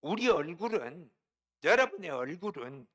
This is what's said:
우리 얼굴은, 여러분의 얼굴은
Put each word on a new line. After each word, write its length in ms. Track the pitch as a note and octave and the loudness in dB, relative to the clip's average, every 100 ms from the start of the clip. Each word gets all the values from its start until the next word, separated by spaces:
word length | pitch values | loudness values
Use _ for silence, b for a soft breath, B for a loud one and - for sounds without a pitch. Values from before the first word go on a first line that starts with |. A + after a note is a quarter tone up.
우리 260 | C#3+ G#3+ B3 | -2 0 4
얼굴은, 840 | F3+ D3 F3 A3+ G#3+ A#2+ D#3+ C#3+ _ _ _ _ _ | 4 2 -4 -2 -2 -4 -12 -20 _ _ _ _ _
여러분의 460 | D3+ A#3+ C4 G4 F3 | 4 6 4 0 -6
얼굴은 760 | C3+ B2+ F3 G#3 G3+ B2 C#3 A#2+ | -4 -4 -4 -8 -6 -10 -12 -18